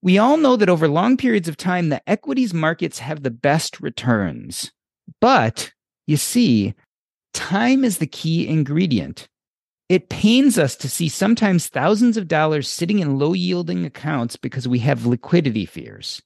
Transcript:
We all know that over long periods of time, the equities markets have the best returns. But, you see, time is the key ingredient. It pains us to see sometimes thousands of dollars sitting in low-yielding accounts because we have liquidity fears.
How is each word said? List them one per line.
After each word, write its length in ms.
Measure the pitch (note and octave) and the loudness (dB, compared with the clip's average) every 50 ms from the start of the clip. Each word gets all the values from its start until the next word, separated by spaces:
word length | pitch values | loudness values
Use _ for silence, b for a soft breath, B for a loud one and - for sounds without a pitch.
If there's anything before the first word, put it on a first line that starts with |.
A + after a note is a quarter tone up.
| - | 2
We 140 | F#3 F#3 G3 | 4 4 4
all 180 | G#3+ B3 D4 | 4 4 4
know 200 | D#4+ D#4 C4+ B3+ | 4 4 4 4
that 120 | A3+ G#3 F#3 | 4 4 2
over 200 | F3+ D#3+ D#3 D#3+ | 4 4 2 2
long 280 | C#3+ D#3+ F#3 A#3 C4 | 2 2 2 2 2
periods 320 | C4 - B3+ A3+ G#3 E3+ E3+ | 2 2 0 0 0 -2 -4
of 80 | D3+ | -8
time, 320 | _ - F#3 F3+ F3+ F3 D#3+ | _ -4 -2 -2 0 0 0
the 140 | C#3+ - _ - | -2 -2 _ -2
equities 420 | G3 - _ D4+ C4+ B3 B3+ A3+ F3 | -4 -4 _ -4 -2 -2 -2 -2 -2
markets 460 | E3 D#3 D#3 E3 D#3+ - C3 - - | 0 0 0 -2 -2 -4 -6 -6 -8
have 240 | A#2+ C3 D#3 D3+ C#3 | -10 -10 -10 -6 -6
the 80 | C3 | -6
best 500 | A#2 A#2 - C#3+ C#3+ D#3+ - - - - | -6 -2 0 2 2 2 0 -4 -10 -8
returns. 920 | - C#3 A#2 - - B2 A#2+ A2 G2 F2 C#2 A#1 - - - - - - _ _ _ _ _ _ _ - - _ | -10 -10 -10 -6 0 0 2 2 2 -2 -4 -8 -12 -12 -12 -12 -12 -12 _ _ _ _ _ _ _ -20 -6 _
But, 520 | - A#3+ C4+ A3 A#2+ A2 A2 - - - _ _ _ _ _ _ _ - | 2 4 4 4 4 2 -2 -4 -10 -12 _ _ _ _ _ _ _ -2
you 80 | D3 | -2
see, 580 | C#3+ - - - A#3+ B3 F#3+ B2 G#2+ G2+ F#2 - _ _ _ _ _ _ _ _ _ _ _ _ | -2 -2 -2 0 2 4 4 4 2 2 0 -4 _ _ _ _ _ _ _ _ _ _ _ _
time 520 | - - - F3+ G3 A3+ B3 C4 C4+ C4+ | -10 -6 -4 -2 0 2 2 2 2 2
is 140 | A#3+ F#3+ - | 0 0 -2
the 100 | D#3+ D3 | -4 -6
key 400 | - - - D#3+ D#3+ E3 - - | -6 -6 -4 -2 0 0 0 0
ingredient. 800 | D3 D#3+ D3+ C3 C#3+ D#3 F#3 F3+ C3+ G#2+ D#2 C2 - - - _ _ _ _ _ _ _ _ _ _ _ _ _ | 0 -2 0 0 0 0 0 2 0 0 -2 -4 -12 -16 -18 _ _ _ _ _ _ _ _ _ _ _ _ _
It 200 | F3 F#3 - _ | 0 0 0 _
pains 500 | - - - G#3 A3+ B3+ C#4 D4 A3+ G#3+ | -10 0 2 4 4 6 4 4 4 4
us 160 | D#3 C3 - | 2 0 0
to 140 | - - C3+ | -6 -10 -8
see 200 | - - E3+ D#3+ | -6 -4 -4 -4
sometimes 600 | - - G3 G3+ A#3 A3+ - G3+ F#3 F3 - - | -2 -2 0 0 2 2 2 2 2 2 0 -2
thousands 480 | _ C#3 B2+ E3 G#3+ G3+ A#3+ B3 A3 | _ -2 0 0 2 4 2 2 2
of 100 | A3+ G3 | 0 -2
dollars 420 | D#3+ E3 D#3 D#3 D#3 D#3 D3+ C3+ - | -2 0 0 2 2 0 -2 -4 -4
sitting 300 | - - E3+ E3+ G#3 G#3 | -6 -6 -4 0 0 0
in 220 | F3+ D3 C3+ C3+ | 0 0 0 0
low-yielding 640 | C#3 D#3 F3 F#3+ F3 F3+ F#3 F3 F3 E3 F3+ F3+ F3 | 0 0 0 0 -2 -2 -2 -2 -4 -4 -4 -4 -4
accounts 480 | D3+ - - - - D#3 C#3 A#2 A#2 - | -6 -8 -8 -6 -4 -4 -2 -4 -4 -8
because 320 | - - A#2 - - A#2+ | -10 -12 -8 -8 -6 -4
we 140 | B2+ B2 B2 | -2 -2 0
have 260 | A2+ C#3 C#3 A#2+ A2+ | 2 0 0 0 0
liquidity 600 | A#2+ B2 A#2+ - - - E3+ D#3+ C#3 A2 A2 F#2+ | -2 -2 -2 -2 0 2 2 2 2 -2 -2 -4
fears. 540 | E2 - E2 C2 A1+ G2+ G#2 C#3 - - - _ | -6 -10 -14 -16 -16 -18 -16 -14 -14 -14 -14 _